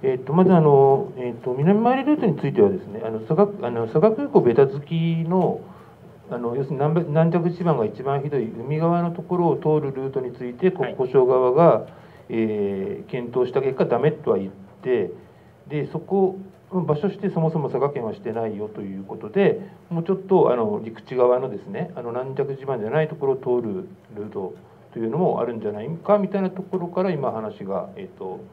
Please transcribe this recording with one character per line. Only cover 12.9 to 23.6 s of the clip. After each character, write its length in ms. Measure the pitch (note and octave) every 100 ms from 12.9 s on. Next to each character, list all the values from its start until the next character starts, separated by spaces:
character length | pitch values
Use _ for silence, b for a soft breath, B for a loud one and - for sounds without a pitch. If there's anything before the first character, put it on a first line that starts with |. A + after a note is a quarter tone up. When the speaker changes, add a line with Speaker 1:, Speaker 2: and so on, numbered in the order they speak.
| G2+ -
Speaker 1:
ー、 40 |
検 240 | C3 A#2
討 140 | B2 B2
し 60 |
た 80 | C#3
結 120 | C3+
果、 120 | C3+ E3
ダ 120 | A#2
メ 140 | C#3+
と 200 | D3+ -
は 40 | G2+
言 120 | G2
っ 20 | - - -
て、 280 | C3 A#2+ F2+ - B B B B -
で、 160 | D3 C#3
そ 80 | E3
こ、 380 | - G3 F#3 F#3 - - _
場 220 | F#3 D3 D3
所 120 | G3+
指 100 | -
定 120 | G3
そ 100 | E3
も 100 | D#3+
そ 80 | D3+
も 100 | C3+
佐 120 | C3
賀 100 | C#3
県 140 | C#3
は 100 | A2+
し 60 | F#2+
て 120 | A#2
な 140 | A2 A2+
い 100 | G2+
よ 120 | G#2+
と 120 | -
い 180 | G2+ F#2+
う 60 |
こ 120 | F#2+ G#2+
と 120 | G#2
で、 320 | G3 F#3+ - B B -
も 120 | E3
う 40 |
ち 80 | E3
ょ 20 |
っ 40 | F#3+
と、 340 | - F#3 B2
あ 40 | A#2+
の、 240 | A2 G#2
陸 180 | A2+ A2+
地 140 | - B2+
側 240 | B2 B2
の 80 | C3
で 100 | G2+
す 80 | -
ね、 240 | D#3+ E3+ -
あ 60 |
の、 100 | A#2+
軟 220 | B2 C3+ C3+
弱 180 | -
地 100 | C3+
盤 160 | C3+ B2
じ 60 | G#2
ゃ 40 |
な 120 | D3
い 60 | D#3
と 80 | D#3
こ 100 | C3+
ろ 60 |
を 40 | C3
通 300 | B2+ B2